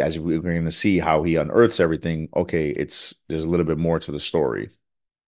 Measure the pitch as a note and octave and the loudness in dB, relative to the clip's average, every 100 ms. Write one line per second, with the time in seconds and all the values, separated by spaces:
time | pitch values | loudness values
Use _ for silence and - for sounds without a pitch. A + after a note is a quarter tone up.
0 | D2 D#2+ E2 D#2+ F2 E2+ E2 E2 G#2+ F#2 | 0 -2 -2 -2 -2 -2 -2 0 2 2
1 | D#2+ D#2 E2 D#2+ D2 - A#2 - E2+ D#2 | 2 2 2 0 2 4 4 4 2 0
2 | E2+ D#2+ D2+ - F2 E2+ D2+ B1+ D2+ - | -2 -4 -4 -4 -2 -2 -2 -4 -6 -6
3 | - - - D#2+ D#2+ F2 D#2+ D#2 E2 E2 | -8 -10 -8 -4 0 2 2 0 0 0
4 | - C#2+ - E2+ C#2 G1+ G#1 - _ _ | -2 -8 -2 0 0 -2 -8 -14 _ _
5 | _ _ | _ _